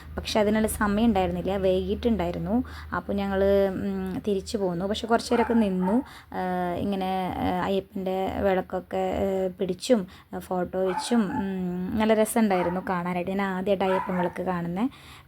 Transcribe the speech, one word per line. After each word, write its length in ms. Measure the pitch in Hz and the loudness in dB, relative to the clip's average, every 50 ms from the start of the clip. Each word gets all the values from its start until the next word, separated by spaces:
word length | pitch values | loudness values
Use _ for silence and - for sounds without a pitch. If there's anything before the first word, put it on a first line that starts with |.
| - - - - | -14 -12 -10 -8
പക്ഷേ 220 | - - - 220 | -6 -2 0 2
അതിനുള്ള 280 | 208 208 214 220 220 214 | 2 4 4 2 2 0
സമയം 380 | - - 220 208 202 208 226 | 0 0 0 0 2 4 4
ഉണ്ടായിരുന്നില്ല, 520 | 233 208 190 185 175 175 180 165 180 190 202 | 4 4 4 2 2 0 -2 -2 -2 0 2
വൈകിട്ടുണ്ടായിരുന്നു. 1080 | 185 190 185 185 190 185 208 214 - 247 226 185 175 175 175 170 165 170 208 247 254 - - - - - - | 2 2 2 2 2 0 -2 -2 0 0 0 2 0 -2 -2 -4 -2 0 0 0 0 -2 -6 -14 -10 -6 -6
അപ്പോൾ 180 | 180 175 - 202 | -6 -4 -2 -2
ഞങ്ങൾ, 300 | 196 196 196 196 190 196 196 196 196 196 196 | -2 -2 0 2 2 4 6 6 6 4 4
ഉം, 520 | 190 - 196 202 196 190 190 190 185 175 - 214 | 2 0 -2 -2 -2 -2 -2 -4 -4 -4 -2 -2
തിരിച്ചു 300 | 202 190 190 - - 214 | -2 -2 -2 -4 -4 -2
പോന്നു. 280 | 196 180 175 170 185 | 0 0 0 -2 -2
പക്ഷേ 220 | 196 214 - - 214 | -2 -2 -4 0 2
കുറച്ച് 260 | 226 226 - - 240 | 2 2 2 2 2
നേരമൊക്കെ 200 | 233 233 226 240 | 2 4 4 4
നിന്നു. 500 | 233 220 202 185 185 185 185 208 247 285 - - - - - - | 4 4 4 2 2 2 2 2 2 0 -2 -8 -20 -16 -10 -6
ആ, 80 | 190 185 185 180 180 180 180 175 | -4 -4 -2 -2 -2 -2 -2 -2
ഇങ്ങനെ, 600 | - - 202 202 190 185 185 190 185 185 180 - - | -2 -2 -2 -2 -2 -2 -2 -2 -2 -2 -2 -4 -2
ആ, 280 | - 185 180 180 175 | -2 -2 0 0 0
അയ്യപ്പൻ്റെ 680 | 185 196 190 190 - - 202 185 190 185 190 190 190 - - | 0 0 0 -2 -4 -6 -6 -4 -4 -2 -2 -2 -2 -2 0
വിളക്കൊക്കെ, 560 | 202 202 190 185 180 - - 185 180 - - 190 | 0 2 2 2 0 -2 -4 -6 -6 -4 -4 -2
ആ, 560 | 190 185 - - 196 196 190 190 190 185 185 - | -2 -2 0 0 0 0 0 0 0 -2 -2 -2
പിടിച്ചും, 480 | 196 175 180 180 - - 254 220 180 - - - - _ - | -4 -4 -4 -2 0 2 2 2 2 0 -8 -18 -16 _ -12
ആ, 60 | 185 | -10
ഫോട്ടോ 400 | 180 - 185 180 180 175 - 185 | -8 -4 -4 -2 -2 -2 -2 0
വെച്ചും, 420 | 190 185 185 185 - - 240 233 | 0 0 0 -2 -2 0 2 2
ഉം, 800 | 214 180 - - 196 196 190 185 185 180 180 180 180 185 220 214 | 2 2 0 -2 -2 -2 -2 -2 -2 -2 -2 -4 -4 -2 -2 0
നല്ല 140 | 220 220 220 | 2 4 4
രസമുണ്ടായിരുന്നു 680 | 214 220 214 - 240 220 214 190 180 175 175 175 185 185 - | 4 4 2 2 2 2 4 2 2 2 0 -2 -2 -2 -2
കാണാനായിട്ട്. 420 | 190 175 175 180 180 180 175 185 | -2 -2 -2 -2 -2 -2 -2 -2
ഞാൻ 100 | 190 196 | -2 -2
ആദ്യമായിട്ട് 420 | 202 196 190 185 190 202 202 185 196 | -2 -2 -2 -2 0 0 2 2 2
അയ്യപ്പൻ 340 | 190 185 185 - - 185 180 | 2 2 0 0 0 0 0
വിളക്ക് 240 | 175 175 - - | 0 -2 -2 -4
കാണുന്നത്. 480 | 180 185 180 175 170 175 170 185 226 277 - - - - - - - | -4 -4 -2 -2 -2 -4 -2 -2 -2 -2 -4 -8 -16 -20 -20 -20 -14